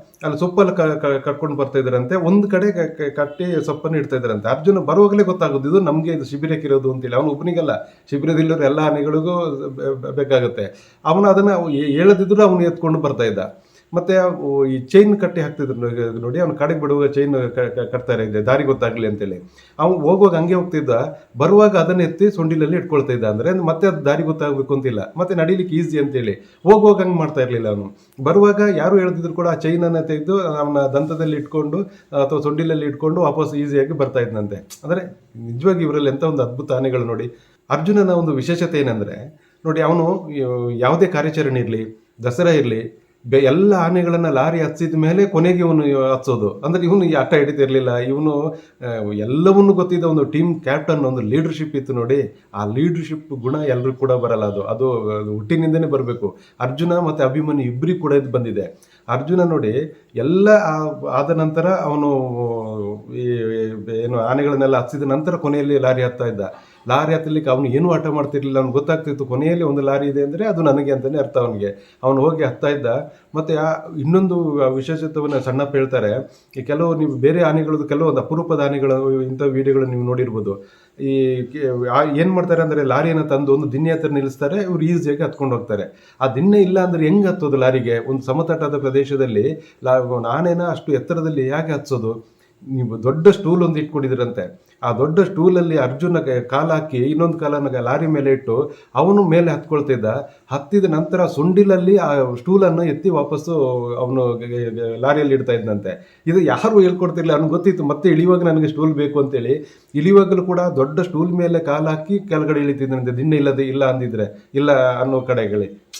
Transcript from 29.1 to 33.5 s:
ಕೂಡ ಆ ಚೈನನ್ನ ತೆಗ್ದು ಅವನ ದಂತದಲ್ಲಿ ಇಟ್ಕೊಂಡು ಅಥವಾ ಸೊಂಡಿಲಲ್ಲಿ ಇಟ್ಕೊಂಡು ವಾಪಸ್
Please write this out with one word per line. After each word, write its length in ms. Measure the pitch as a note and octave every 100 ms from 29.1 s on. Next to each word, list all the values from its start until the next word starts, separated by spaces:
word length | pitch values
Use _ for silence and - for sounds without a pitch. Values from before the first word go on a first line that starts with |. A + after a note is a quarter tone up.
| E3 E3
ಕೂಡ 160 | E3 E3+
ಆ 60 |
ಚೈನನ್ನ 460 | D#3+ D#3+ E3+ E3+ E3
ತೆಗ್ದು 400 | D#3+ D3+ D3+ G3
ಅವನ 380 | F3 D3+ D3 C#3+ C#3 C#3
ದಂತದಲ್ಲಿ 400 | D#3 D#3+ D#3+ D3
ಇಟ್ಕೊಂಡು 460 | D3 D#3 D3 E3+ G3 - _ C#3+
ಅಥವಾ 160 | C3+ D3+
ಸೊಂಡಿಲಲ್ಲಿ 460 | D3+ D#3 D#3+ D3+ D3
ಇಟ್ಕೊಂಡು 340 | - D#3 F3
ವಾಪಸ್ 340 | D3 D3+ C#3